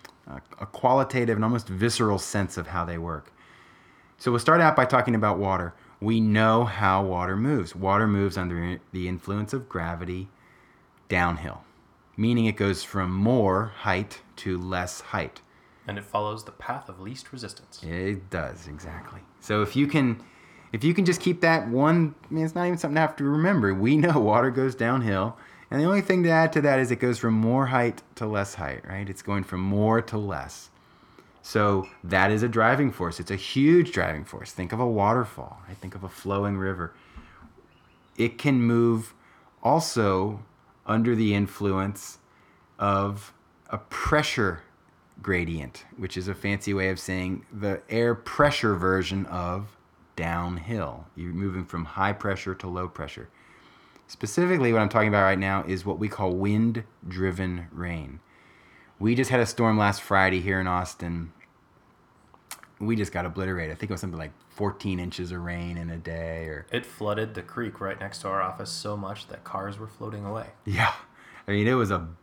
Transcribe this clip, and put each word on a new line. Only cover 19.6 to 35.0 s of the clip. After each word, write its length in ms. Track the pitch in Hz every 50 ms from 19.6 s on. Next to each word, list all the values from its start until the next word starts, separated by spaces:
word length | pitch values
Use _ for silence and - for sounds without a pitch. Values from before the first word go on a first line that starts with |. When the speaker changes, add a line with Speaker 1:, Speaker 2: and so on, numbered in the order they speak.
Speaker 1:
if 120 | 104 101 -
you 140 | 131 143
can, 340 | 143 147 151 135 123 113 - - - - - - - - - - - -
if 100 | 107 131
you 100 | 160 170
can 120 | 202 185
just 160 | 180 175 -
keep 180 | - 180 175 170
that 300 | 170 165 160 160 95 117
one, 440 | 117 131 143 156 165 175 165 147 147 - - -
I 40 | 156
mean, 100 | 160 160
it's 120 | 160 160
not 100 | 175 175
even 120 | 180 180
something 180 | 170 - 151 147
to 40 | 160
have 160 | 160 151 -
to 80 | - 143
remember. 500 | 139 147 151 160 190 202 151 107 98 95
We 220 | 95 101 123 147
know 240 | 151 143 175 151 139
water 320 | 107 107 107 120 123 131
goes 240 | 120 131 131 135 120
downhill, 640 | - 117 117 127 131 117 107 98 95 98 113 - - - - - - - -
and 80 | - 143
the 60 | 156
only 160 | 180 202 202
thing 220 | - - 185 180 170
to 60 | 170
add 220 | 165 160 165 160 160
to 80 | 156
that 180 | 143 143 135 131
is 120 | 131 120
it 60 | 120
goes 200 | 120 123 123 117
from 180 | - - 113 110
more 320 | 110 110 113 120 135 135
height 360 | 123 131 123 120 120 117 - - _ -
to 100 | - 117
less 300 | 107 107 101 98 98 -
height, 300 | 104 78 69 65 - -
right? 240 | - 95 98 101 98
It's 120 | 92 -
going 240 | - 104 101 98 98
from 160 | - 92 92
more 400 | 92 98 101 101 107 110 110 117
to 160 | 113 - 113
less. 540 | 107 104 98 87 69 67 76 - - - - _ _ _ _ _ _ _ _ _ - - _ _ _
So 460 | - - - 110 104 104 101 95 95 - - - -
that 280 | 87 95 92 92 101
is 120 | 107 107 117
a 60 | 117
driving 420 | 110 113 110 117 135 139 143 127
force. 300 | - - 90 82 - -
It's 100 | 87 -
a 60 | 101
huge 560 | 95 - - - 135 139 156 170 175 165 - -
driving 320 | 95 92 87 78 78 -
force. 260 | - - - - -
Think 220 | - - 92 87 -
of 80 | 113
a 60 | 123
waterfall, 720 | 123 113 101